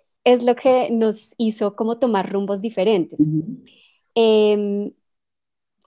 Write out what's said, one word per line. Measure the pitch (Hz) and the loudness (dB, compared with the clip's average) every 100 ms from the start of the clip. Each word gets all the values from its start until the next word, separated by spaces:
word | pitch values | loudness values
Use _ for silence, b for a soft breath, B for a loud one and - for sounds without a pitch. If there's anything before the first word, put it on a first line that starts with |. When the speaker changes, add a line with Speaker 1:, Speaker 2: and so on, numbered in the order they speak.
| _ _ | _ _
Speaker 1:
eso | 247 247 | 2 2
es | |
lo | 240 240 | 2 0
que | 269 254 - | 2 2 0
nos | 226 220 214 - - | 0 -2 -2 -10 -4
hizo | 220 220 202 202 | -4 -2 -4 -4
como | 226 233 | -4 -2
tomar | 247 202 190 | 0 0 -2
rumbos | 196 202 202 | -4 -4 -4
diferentes. | 220 208 185 208 160 - | -6 -2 0 2 0 -2
Speaker 2:
Ujú. | 156 156 175 262 - b b b _ | 0 -2 -4 -10 -18 b b b _
Speaker 1:
Em, | - 226 214 214 208 208 202 202 - _ _ _ _ _ _ _ _ | 0 2 4 2 0 -2 -4 -6 -12 _ _ _ _ _ _ _ _